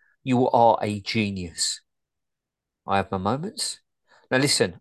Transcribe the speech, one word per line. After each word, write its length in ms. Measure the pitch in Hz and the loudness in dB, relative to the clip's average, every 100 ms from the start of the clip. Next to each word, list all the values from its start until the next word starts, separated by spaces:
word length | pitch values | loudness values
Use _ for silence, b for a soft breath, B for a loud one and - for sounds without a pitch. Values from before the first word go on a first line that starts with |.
| _ _ | _ _
You 260 | 135 123 127 | 0 2 4
are 280 | 123 117 - | 6 6 4
a 200 | 107 104 | -2 -6
genius. 800 | - 113 101 95 87 - - - _ _ _ _ _ _ _ _ _ _ - | -4 -2 -2 -4 -8 -6 -6 -6 _ _ _ _ _ _ _ _ _ _ -4
I 100 | 98 | -2
have 140 | 95 | -2
my 80 | 95 | -4
moments. 640 | 95 135 196 - - - _ _ _ b b | -2 -4 -6 -8 -10 -10 _ _ _ b b
Now 80 | 131 | 0
listen, 420 | 139 - 101 - | 2 0 -2 -4